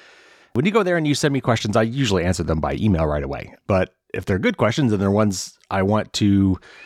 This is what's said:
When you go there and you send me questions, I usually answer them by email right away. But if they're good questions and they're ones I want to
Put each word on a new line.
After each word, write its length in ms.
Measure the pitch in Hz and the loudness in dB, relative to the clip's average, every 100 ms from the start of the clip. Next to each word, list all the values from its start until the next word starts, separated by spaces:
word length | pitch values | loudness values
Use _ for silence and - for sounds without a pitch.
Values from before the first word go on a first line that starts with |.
| - - - _ _ | -20 -20 -20 _ _
When 140 | 113 165 | -2 0
you 60 | |
go 100 | 220 | 0
there 160 | 185 175 | 0 0
and 80 | 151 | 0
you 80 | |
send 180 | 139 156 | 0 0
me 80 | 139 | -2
questions, 360 | 127 113 107 107 | -2 -2 0 0
I 60 | |
usually 420 | 113 131 127 95 | 0 -2 0 0
answer 180 | 85 92 | 0 -2
them 180 | 82 80 | -2 -2
by 140 | 73 | -2
email 320 | 69 110 87 80 | -2 2 2 0
right 180 | 73 | -2
away. 300 | 67 69 - - - | -4 -8 -12 -10 -2
But 280 | 95 92 _ _ | 0 -2 _ _
if 140 | 98 95 | -8 -2
they're 120 | 95 | 0
good 200 | 208 220 | 0 0
questions 340 | 107 110 135 | 0 2 0
and 100 | 104 | 2
they're 80 | 98 | 2
ones 480 | 101 107 92 - - - | 2 2 -2 -8 -16 -8
I 100 | 98 | -2
want 300 | 95 107 - | 0 0 -2
to 440 | - 104 101 98 92 - - | 0 2 4 4 0 -6 -20